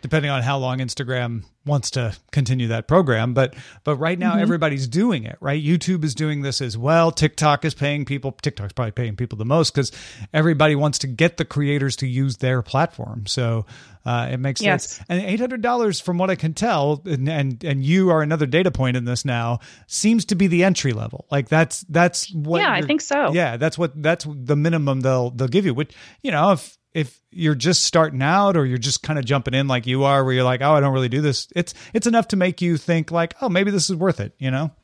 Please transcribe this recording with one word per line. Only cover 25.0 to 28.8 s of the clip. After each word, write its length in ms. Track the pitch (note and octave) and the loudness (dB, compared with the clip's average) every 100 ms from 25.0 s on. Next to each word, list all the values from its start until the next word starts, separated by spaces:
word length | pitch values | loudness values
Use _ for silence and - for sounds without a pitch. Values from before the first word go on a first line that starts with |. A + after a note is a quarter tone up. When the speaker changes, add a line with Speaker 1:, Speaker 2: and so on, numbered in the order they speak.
Speaker 1:
they'll, 300 | C3 C3 B2 | 0 0 0
they'll 180 | B2 C3 | -2 0
give 180 | D3 F#3+ | 2 0
you. 80 | |
Which, 180 | B2 D3+ - - - | -2 -4 -8 -20 -10
you 80 | C#4 | -4
know, 220 | D3+ F3 | 2 2
if, 260 | F3+ - _ _ | 2 -2 _ _
if 260 | E3 D3 - _ | -6 -6 -8 _
you're 240 | F3+ D#3+ | -4 0
just 300 | C#3+ B2+ E3+ | 0 2 2
starting 380 | - E3+ D#3+ C3+ | 2 2 2 0
out 340 | C3+ F#3 G3+ F3+ | 2 2 4 2
or 80 | |
you're 140 | C3+ | 0
just 240 | B2 | -2